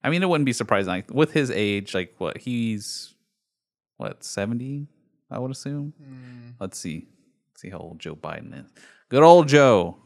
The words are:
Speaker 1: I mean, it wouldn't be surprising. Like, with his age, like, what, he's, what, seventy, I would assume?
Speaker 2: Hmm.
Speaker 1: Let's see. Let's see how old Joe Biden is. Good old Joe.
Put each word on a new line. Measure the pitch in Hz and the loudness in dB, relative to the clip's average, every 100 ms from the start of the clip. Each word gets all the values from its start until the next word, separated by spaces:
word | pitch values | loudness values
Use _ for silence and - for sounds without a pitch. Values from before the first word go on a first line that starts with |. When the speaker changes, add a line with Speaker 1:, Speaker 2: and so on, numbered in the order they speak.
Speaker 1:
I | - | -2
mean, | 170 | -2
it | 185 | 0
wouldn't | 160 135 | 0 0
be | |
surprising. | 120 113 104 95 | -2 0 0 0
Like, | 92 - | -4 -6
with | 127 156 | -2 0
his | 156 131 | 0 -2
age, | 101 104 101 98 | -2 -2 -4 -4
like, | 95 90 _ | -6 -8 _
what, | 87 - | -10 -8
he's, | - 120 113 107 101 - - _ _ _ _ _ _ _ _ _ | -8 -6 -4 -6 -10 -14 -16 _ _ _ _ _ _ _ _ _
what, | - - | -14 -12
seventy, | - - 101 117 131 143 147 _ _ _ _ | -14 -8 -6 -6 -8 -12 -14 _ _ _ _
I | - | -12
would | 127 | -10
assume? | 135 143 147 147 - | -10 -10 -10 -10 -14
Speaker 2:
Hmm. | 139 131 123 123 120 120 | -20 -20 -20 -20 -20 -14
Speaker 1:
Let's | 95 - | -14 -12
see. | 90 78 - _ _ _ _ | -12 -12 -14 _ _ _ _
Let's | _ | _
see | - | -18
how | 90 | -16
old | 85 85 | -16 -16
Joe | 85 73 | -16 -12
Biden | 78 78 - - | -12 -12 -14 -20
is. | - _ - _ _ | -20 _ -20 _ _
Good | 127 | 6
old | 160 175 151 | 10 8 8
Joe. | 147 135 104 87 - | 6 8 6 2 -6